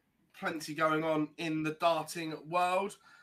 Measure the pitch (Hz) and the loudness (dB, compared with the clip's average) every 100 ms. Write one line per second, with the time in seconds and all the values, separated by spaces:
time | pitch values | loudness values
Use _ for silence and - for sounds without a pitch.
0 | _ _ _ - 190 160 151 151 160 156 | _ _ _ -8 -6 -4 -6 0 2 2
1 | 160 156 151 - 165 156 156 156 170 160 | 2 2 0 -4 -4 -2 -2 2 2 2
2 | 160 175 160 151 147 175 180 185 202 - | 0 -8 -8 -8 -2 0 2 2 0 -6
3 | - - | -18 -20